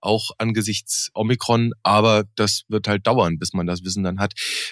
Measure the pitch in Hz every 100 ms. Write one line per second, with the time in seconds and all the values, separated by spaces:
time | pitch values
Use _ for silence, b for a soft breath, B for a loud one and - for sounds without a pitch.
0 | 98 110 - - 113 110 104 101 - -
1 | - - 110 123 - 117 117 - 92 104
2 | 110 107 104 - 104 - - 107 104 101
3 | 110 123 87 80 90 95 85 87 92 98
4 | 92 95 101 B B B B